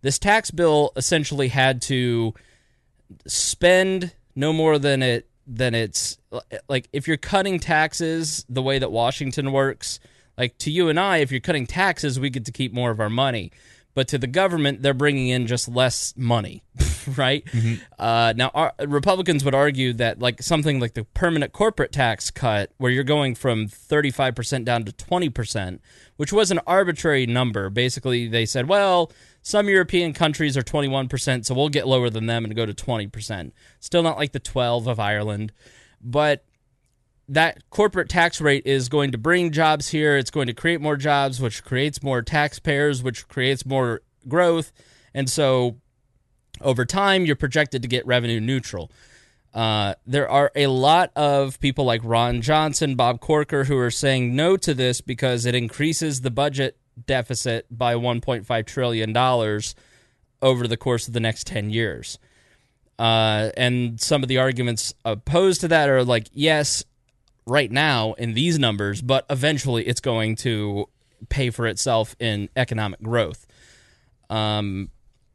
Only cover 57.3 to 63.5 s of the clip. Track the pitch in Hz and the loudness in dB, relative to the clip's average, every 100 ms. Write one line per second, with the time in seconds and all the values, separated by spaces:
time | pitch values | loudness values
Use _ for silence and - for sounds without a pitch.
57.3 | 123 127 117 - 117 120 120 120 120 - | -4 -4 -4 -6 -4 0 0 0 -2 -2
58.3 | 120 98 117 110 - 123 117 110 110 127 | -4 -2 -4 -4 -4 -2 -2 -2 2 2
59.3 | 123 110 107 110 - _ _ _ _ _ | 2 0 -2 -6 -12 _ _ _ _ _
60.3 | _ 131 127 120 113 - 120 - 117 113 | _ 2 2 0 -2 -2 -2 -2 -2 -2
61.3 | 107 - - 104 110 113 67 - - _ | -4 -6 -6 -4 -2 -2 -4 -12 -16 _
62.3 | _ _ _ _ _ _ _ 117 113 110 | _ _ _ _ _ _ _ 2 4 4
63.3 | 107 110 | 2 -2